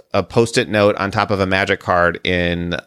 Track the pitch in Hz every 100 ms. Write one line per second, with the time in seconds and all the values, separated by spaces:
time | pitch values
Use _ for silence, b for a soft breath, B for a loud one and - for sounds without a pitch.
0 | - 101 92 - 117 - 87 104 104 104
1 | 98 107 101 98 95 95 98 95 - 90
2 | 87 82 - 90 87 87 87 85